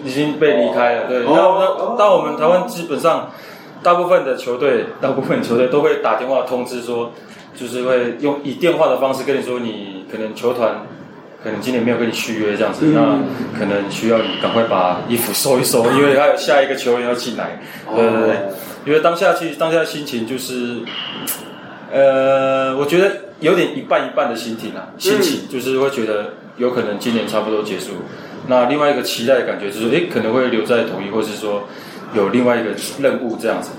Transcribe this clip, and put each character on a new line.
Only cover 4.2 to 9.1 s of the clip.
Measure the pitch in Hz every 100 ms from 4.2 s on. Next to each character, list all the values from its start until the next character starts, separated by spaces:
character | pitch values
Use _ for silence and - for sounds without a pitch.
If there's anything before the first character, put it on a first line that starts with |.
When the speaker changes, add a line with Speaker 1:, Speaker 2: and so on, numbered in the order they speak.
| 135
Speaker 1:
的 | 120
球 | - 123
队， | 143 120 101 -
大 | 135
部 | 135
分 | 131 139
球 | 110 117
队 | 127
都 | 143
会 | 151 143
打 | 120 110
电 | 123
话 | 131
通 | 123 127 123
知 | 123
说， | 117 120 117 - - - - -
就 | 123
是 | 123
会 | 123 127 120 -
用 | 143 143
以 | 143 123
电 | 170 -
话 | 151
的 | 127
方 | 135